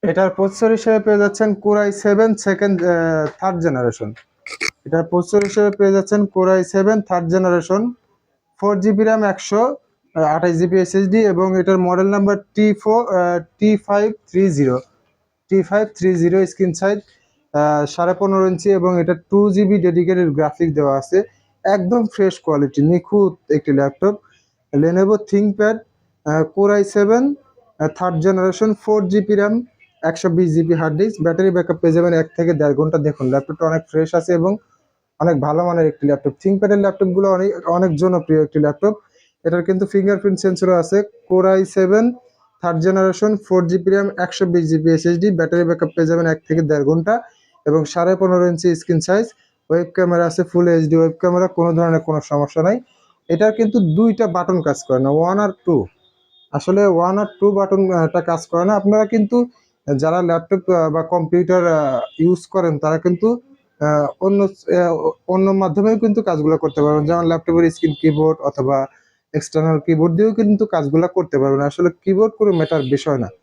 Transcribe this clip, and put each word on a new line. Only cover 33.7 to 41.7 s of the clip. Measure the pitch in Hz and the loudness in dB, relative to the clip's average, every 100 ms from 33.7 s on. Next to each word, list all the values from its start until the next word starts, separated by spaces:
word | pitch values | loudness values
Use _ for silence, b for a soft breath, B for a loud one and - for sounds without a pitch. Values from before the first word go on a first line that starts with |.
| 156 - | -2 -4
ফ্রেশ | 156 160 | -4 0
আছে | 170 170 | -2 0
এবং | 175 175 214 _ _ _ _ _ _ | 0 0 -4 _ _ _ _ _ _
অনেক | 165 156 | -2 0
ভালো | 139 156 | 0 -2
মানের | 175 170 160 | -2 0 0
একটি | 151 143 | 0 -2
ল্যাপটপ। | 139 - - | -2 -2 -4
ThinkPad-এর | 196 196 202 208 | -2 0 0 2
ল্যাপটপগুলো | 196 190 190 185 196 | 0 0 -2 2 2
অনেক, | 185 196 208 - | 2 -2 -4 -2
অনেক | 175 190 151 | 0 0 0
জনপ্রিয় | 185 180 156 156 | 0 0 0 0
একটি | 151 151 | 2 0
ল্যাপটপ। | 147 147 202 208 b b b _ | 0 0 -2 -2 b b b _
এটার | 170 175 | -4 -4
কিন্তু | 175 185 190 | -2 -2 0
ফিঙ্গারপ্রিন্ট | 196 196 202 202 185 | 0 0 0 -2 -2
সেন্সরও | 196 180 185 | -2 -2 0
আছে। | 180 170 196 202 _ _ | 0 2 -2 -2 _ _
Core | 185 185 | 0 2
আই | 190 | 2
সেভেন | 190 | 0